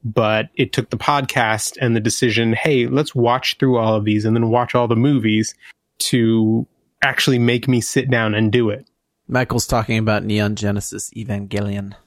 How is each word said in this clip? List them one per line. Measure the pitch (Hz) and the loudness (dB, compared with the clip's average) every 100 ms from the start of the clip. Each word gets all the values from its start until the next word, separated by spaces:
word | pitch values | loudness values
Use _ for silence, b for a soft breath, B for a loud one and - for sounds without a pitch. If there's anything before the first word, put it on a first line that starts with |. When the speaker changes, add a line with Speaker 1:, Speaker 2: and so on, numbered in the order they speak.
Speaker 1:
But | 123 107 107 110 110 - | -2 0 2 2 -2 -2
it | 131 | -2
took | - 110 | -2 -4
the | - | -2
podcast | - 147 131 - 113 110 - - | 0 0 0 0 0 0 -4 -4
and | 127 117 | 0 2
the | |
decision, | 107 - 123 110 117 | 0 0 0 2 0
"Hey, | 113 160 139 117 | 0 2 2 2
let's | 131 147 | 0 -2
watch | 131 117 127 - - | 0 2 2 -2 -2
through | 135 123 | 0 2
all | 110 110 | 2 0
of | |
these | 104 107 110 | 0 0 2
and | 113 | 0
then | 117 | 2
watch | 120 120 | 0 0
all | 127 120 | 0 0
the | 113 | 2
movies," | 131 143 110 107 110 - B - _ _ | 2 2 2 0 -2 -8 B -20 _ _
to | - 131 113 113 110 113 - _ _ _ | -2 0 2 2 2 0 -4 _ _ _
actually | 139 131 - 127 | -2 0 0 2
make | 120 120 120 | 2 0 0
me | 127 | 0
sit | 113 - 131 | 0 -2 0
down | 120 113 | 0 0
and | 104 110 | 0 2
do | 120 110 | 2 0
it. | 104 - _ _ _ _ | -4 -10 _ _ _ _
Speaker 2:
Michael's | 127 123 120 - | -4 -2 -2 -2
talking | 123 110 113 | -2 0 0
about | 110 107 | 0 0
Neon | 98 107 104 107 | 0 0 0 -2
Genesis | 107 101 - 101 - - | -2 -4 -6 -10 -12 -12
Evangelion. | 110 101 101 101 101 101 98 101 | -8 -8 -6 -4 -4 -6 -8 -14